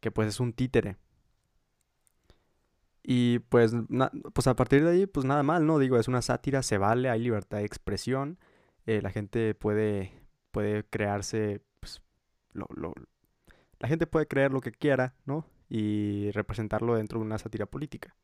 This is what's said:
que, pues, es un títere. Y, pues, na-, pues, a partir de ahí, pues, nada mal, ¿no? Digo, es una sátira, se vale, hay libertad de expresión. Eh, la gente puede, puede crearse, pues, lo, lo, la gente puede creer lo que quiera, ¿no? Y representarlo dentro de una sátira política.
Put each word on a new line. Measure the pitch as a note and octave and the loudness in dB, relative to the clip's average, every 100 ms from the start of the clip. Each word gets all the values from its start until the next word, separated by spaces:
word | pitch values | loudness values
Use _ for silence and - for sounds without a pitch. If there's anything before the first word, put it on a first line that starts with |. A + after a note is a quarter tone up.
que, | A2+ | -4
pues, | G#2+ A2 | -2 -2
es | G#2 | 0
un | B2 | -4
títere. | A2+ B2+ A#2+ G#2+ F#2+ _ _ _ _ _ _ _ _ _ _ _ _ _ _ _ _ _ _ _ _ | -2 0 2 0 -8 _ _ _ _ _ _ _ _ _ _ _ _ _ _ _ _ _ _ _ _
Y, | - B2+ A#2+ A#2+ | 0 2 4 2
pues, | - B2 A2+ A#2 A2 | 4 4 6 2 -2
na-, | B2 C3 - - | 0 0 -2 -6
pues, | - C3 | 0 2
a | B2+ | 2
partir | B2+ C#3 | 4 6
de | D#3+ | 6
ahí, | F3 G3 | 4 2
pues, | - C3 | 0 0
nada | C#3+ | 0
mal, | C#3 E3+ D#3 | 2 2 4
¿no? | D#3+ | 4
Digo, | C3+ B2 | 4 4
es | A2+ | 4
una | B2+ | 0
sátira, | - A#2+ - C3+ | 0 -2 0 -2
se | B2+ G#2 | 0 0
vale, | G2 A#2 B2+ | 2 2 2
hay | A2+ | 0
libertad | A#2+ G#2+ G2 G#2+ | 0 -2 -2 -6
de | |
expresión. | G#2 - - G2+ - C3 C#3 F3+ _ _ _ _ - | -6 -6 -6 -6 -2 -4 -4 -10 _ _ _ _ -2
Eh, | G#2+ | -2
la | G2+ | -2
gente | A2 G2+ A#2 A2 | -6 -4 0 0
puede, | G#2+ G#2+ G#2 G#2+ G#2 F#2 - - _ _ | 0 0 2 2 0 -4 -12 -20 _ _
puede | - G#2 G#2 | -4 -2 -2
crearse, | G#2+ G#2+ G#2 G2+ G2+ A2+ G#2+ G2+ _ _ | -4 -4 -2 -2 -4 -2 -2 -4 _ _
pues, | - - _ _ _ _ _ | -18 -18 _ _ _ _ _
lo, | - - | -14 -12
lo, | - F2 - - _ _ _ _ - _ _ | -10 -10 -10 -18 _ _ _ _ -20 _ _
la | A#2+ | -4
gente | D#3+ E3 | 0 0
puede | D#3+ D3+ | 0 0
creer | C#3 C3+ | 2 2
lo | C3+ | 2
que | B2+ | -4
quiera, | - D3 C3 B2+ _ - | -2 2 2 0 _ -6
¿no? | C#3+ D#3+ _ _ | -6 -6 _ _
Y | A2 G#2 G#2 G#2 G2+ G2+ | -2 0 0 0 -2 -2
representarlo | G#2 G#2 G2 G#2+ G#2+ A#2 A#2 | -4 -6 -6 -4 -2 0 0
dentro | G#2+ A#2 | -2 -6
de | G#2+ | -4
una | A2 | -6
sátira | - G#2+ G2+ | -6 -8 -8
política. | - D3+ - - _ | -8 -10 -12 -16 _